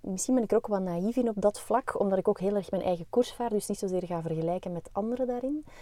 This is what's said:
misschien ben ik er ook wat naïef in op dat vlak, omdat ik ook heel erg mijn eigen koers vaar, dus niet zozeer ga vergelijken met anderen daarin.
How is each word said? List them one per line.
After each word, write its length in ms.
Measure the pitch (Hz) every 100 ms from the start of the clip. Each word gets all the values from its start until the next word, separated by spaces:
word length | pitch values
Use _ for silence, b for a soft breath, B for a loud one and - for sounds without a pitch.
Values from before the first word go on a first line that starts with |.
misschien 340 | - 190 -
ben 80 | 254
ik 60 | 220
er 60 | 214
ook 100 | 226
wat 140 | 202
naïef 360 | 185 170 190 233
in 120 | 233
op 120 | 208
dat 200 | 202 -
vlak, 400 | - 226 - -
omdat 180 | 202 190
ik 100 | 185
ook 120 | 196
heel 140 | 185
erg 160 | 202 185
mijn 120 | 190
eigen 240 | - 175 170
koers 220 | - 247
vaar, 160 | - 240
dus 160 | 214 -
niet 120 | 202
zozeer 280 | 196 185 180
ga 160 | 175
vergelijken 500 | 165 160 165 180 185
met 160 | 170 -
anderen 340 | - 220 247 254
daarin. 380 | 247 262 302 302 B